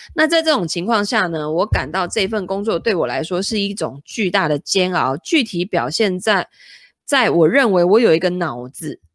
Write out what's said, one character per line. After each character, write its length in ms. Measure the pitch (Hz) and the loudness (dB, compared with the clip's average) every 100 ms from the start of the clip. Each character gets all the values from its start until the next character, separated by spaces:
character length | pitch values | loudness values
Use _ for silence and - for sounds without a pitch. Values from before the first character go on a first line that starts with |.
| - | -6
那 120 | 320 311 | 0 2
在 160 | 330 | 2
这 80 | 311 | 2
种 160 | 277 170 | 0 -2
情 180 | 175 | -4
况 200 | 185 233 | -2 0
下 240 | 208 226 180 | 0 0 -2
呢， 200 | 160 151 | -2 -2
我 180 | 160 208 | -2 0
感 260 | 185 143 | -2 -2
到 160 | 190 175 | -4 -2
这 180 | - 190 | -2 -2
份 180 | 220 185 | -2 -4
工 180 | 196 | -4
作 140 | 208 175 | -2 -2
对 120 | 233 | 0
我 140 | 185 123 | 0 0
来 160 | 131 | -2
说 180 | 160 180 | -4 -4
是 200 | 202 214 | -2 -2
一 120 | 202 | -2
种 300 | 208 143 135 | -4 -6 -8
巨 240 | - - 190 | -10 -4 0
大 200 | 202 165 | 0 0
的 100 | 147 | -2
煎 340 | - 196 185 | 0 0 2
熬， 240 | 175 127 139 | 0 0 -2
具 260 | - 311 | 0 0
体 200 | 240 170 | 0 -4
表 240 | 180 175 123 | -2 -2 -2
现 300 | - 214 185 | 0 0 0
在， 300 | 220 196 - _ - - _ _ | 0 -2 -2 _ -20 -20 _ _
在 260 | - 269 214 | -2 0 2
我 180 | 160 165 | 4 4
认 220 | 254 247 | 4 4
为 140 | 185 | 4
我 160 | 175 214 | 4 6
有 120 | 233 | 6
一 60 | 165 | 4
个 100 | 180 | 2
脑 360 | 180 160 123 127 | -2 -4 -6 -10
子， 340 | - 156 - _ | -10 -10 -10 _